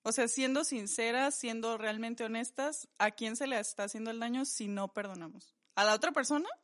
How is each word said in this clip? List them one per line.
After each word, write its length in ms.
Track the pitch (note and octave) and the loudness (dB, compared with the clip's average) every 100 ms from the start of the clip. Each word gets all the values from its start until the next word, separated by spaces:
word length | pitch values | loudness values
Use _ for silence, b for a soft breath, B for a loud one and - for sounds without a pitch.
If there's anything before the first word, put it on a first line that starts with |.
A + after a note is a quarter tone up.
O 80 | A3 | 0
sea, 160 | A#3 A#3 | 2 2
siendo 360 | C4 C4 C4+ D#4+ | 4 2 2 0
sinceras, 680 | B3 G3+ - A3+ B3 C#4 C#4+ | -2 -2 0 0 2 2 0
siendo 420 | A#3+ A3+ A3+ A3+ | -4 -2 -2 -2
realmente 440 | A3 G#3+ A3+ A#3 A3 | -2 -2 -4 -4 -2
honestas, 640 | A3+ B3 - C#4+ - - - | -2 -4 -2 -2 -4 -6 0
¿a 120 | G#3 | 0
quién 240 | G#3 A3 A#3 | 2 -4 -2
se 120 | C#4 | 0
le 100 | A#3 | 0
está 280 | G#3 - G3+ | -2 -4 -4
haciendo 260 | A3 A3+ | -4 -4
el 80 | A3+ | -4
daño 260 | A#3+ B3+ C#4+ | -2 0 -2
si 220 | - G#3 | -4 -4
no 260 | G3+ G3 | -4 -4
perdonamos? 600 | G#3 G3+ F3+ E3 - - _ _ - | -4 -6 -8 -12 -14 -20 _ _ 4
¿A 80 | |
la 100 | G#3 G#3+ | 6 6
otra 160 | D#4 | 4
persona? 360 | D4 C4 D4 G4+ - | 2 2 2 0 -6